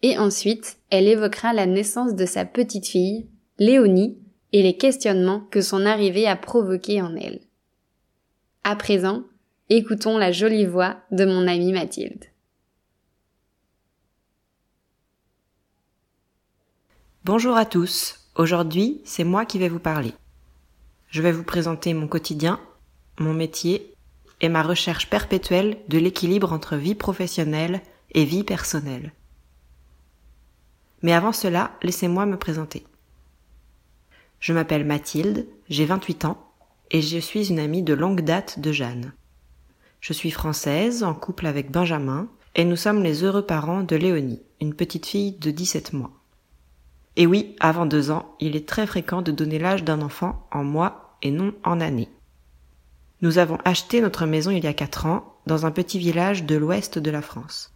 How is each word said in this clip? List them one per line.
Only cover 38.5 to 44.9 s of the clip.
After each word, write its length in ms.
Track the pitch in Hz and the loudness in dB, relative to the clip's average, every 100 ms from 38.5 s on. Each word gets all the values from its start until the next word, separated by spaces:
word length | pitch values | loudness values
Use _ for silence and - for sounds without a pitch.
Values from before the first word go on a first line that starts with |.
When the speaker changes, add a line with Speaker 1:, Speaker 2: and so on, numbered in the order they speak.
| - | -6
Speaker 2:
de 140 | 151 | -4
Jeanne. 400 | 147 123 123 127 - _ _ _ _ _ _ _ _ | -2 -4 -6 -12 -14 _ _ _ _ _ _ _ _
Je 100 | - | -8
suis 200 | 160 170 | -6 -4
française, 720 | - 160 151 151 147 226 240 | -4 -4 -4 -2 0 0 0
en 100 | 202 | -4
couple 320 | 160 - 180 165 | -4 -8 -6 -4
avec 260 | 143 139 | -4 -4
Benjamin, 560 | 151 175 156 135 135 220 _ _ - | -2 0 -2 -2 -4 -6 _ _ 0
et 100 | 170 | 0
nous 100 | 170 | 2
sommes 280 | 208 208 | 2 2
les 200 | 180 151 | 2 0
heureux 220 | 190 196 202 | 0 0 0
parents 380 | 160 151 185 | -2 -2 -4
de 120 | 185 160 | 0 0
Léonie, 460 | 180 165 135 117 _ _ | 2 0 -2 -8 _ _
une 140 | 151 | -8
petite 320 | 151 170 | -4 -4